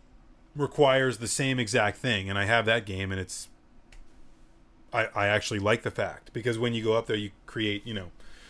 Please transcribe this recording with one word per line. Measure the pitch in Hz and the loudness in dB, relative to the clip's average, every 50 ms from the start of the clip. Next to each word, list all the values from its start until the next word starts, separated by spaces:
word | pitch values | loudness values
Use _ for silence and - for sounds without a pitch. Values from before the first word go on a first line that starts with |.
| - - - - - - - - - - - | -20 -20 -20 -20 -20 -20 -20 -20 -20 -16 -6
requires | 147 143 - - - 147 135 131 135 131 131 117 104 | -4 -4 -4 2 4 6 6 6 4 4 2 0 -2
the | 117 104 | -4 -4
same | - - 139 135 131 127 | -2 -2 0 0 0 0
exact | 120 101 120 120 107 104 98 - | 0 2 2 4 4 2 0 -2
thing, | - 127 113 98 95 98 | -2 0 0 0 0 -2
and | 98 101 | -2 0
I | 101 | 2
have | 101 113 117 107 | 4 4 4 4
that | 107 113 120 101 | 4 2 0 0
game, | 101 95 92 98 95 | -4 -6 -6 -4 -4
and | 95 95 | -4 -4
it's, | 92 - - - - - - - _ - - - - - - - - - - - - - - - - - - - - _ - - - - - | -6 -6 -8 -12 -12 -14 -18 -20 _ -20 -20 -20 -20 -20 -20 -20 -20 -20 -20 -20 -20 -20 -20 -20 -20 -20 -20 -20 -20 _ -20 -20 -18 -6 -2
I, | 117 110 110 - | -2 -2 0 0
I | 107 101 101 | 0 2 2
actually | 104 104 - - 113 101 | 2 2 0 0 -4 0
like | 98 104 117 117 - | 2 2 2 2 0
the | 113 | -4
fact, | - - 104 87 73 - - - - | -2 -2 -4 -4 -4 -10 -16 -12 -10
because | 120 107 123 113 110 | -6 -2 -2 -2 0
when | 123 120 117 | 0 -2 -2
you | 113 110 | 0 0
go | 110 110 | 2 2
up | 113 110 | 2 2
there, | - 113 | 0 -2
you | 107 104 98 - - - | -4 -4 -6 -10 -14 -20
create, | - - 117 110 104 101 104 - | -12 -6 -2 -2 -2 -2 -4 -6
you | 120 110 | -8 -10
know, | 101 92 85 - - - - - - - - | -10 -10 -10 -14 -16 -16 -16 -16 -18 -20 -20